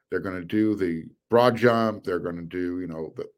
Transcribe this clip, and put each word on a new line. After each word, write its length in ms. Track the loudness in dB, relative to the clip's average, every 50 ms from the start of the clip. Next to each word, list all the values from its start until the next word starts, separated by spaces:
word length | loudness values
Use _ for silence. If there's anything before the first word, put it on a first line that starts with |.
| _ -6
They're 100 | -4 -4
gonna 240 | -4 -4 -6 -8 -6
do 320 | -2 0 2 2 2 2
the 300 | 0 -2 -2 -2 -4 -8 -12 -16 _ _ 2
broad 260 | 4 6 6 6 4
jump. 480 | 4 4 4 4 4 2 0 -2 -4 -4
They're 160 | -4 -4 -4
gonna 220 | -4 -6 -8 -8 -10
do, 380 | -8 -6 -4 -4 -4 -4 -6
you 60 | -8
know, 280 | -8 -8 -8 -10 -10 -10
the, 100 | -12 -14 -14 _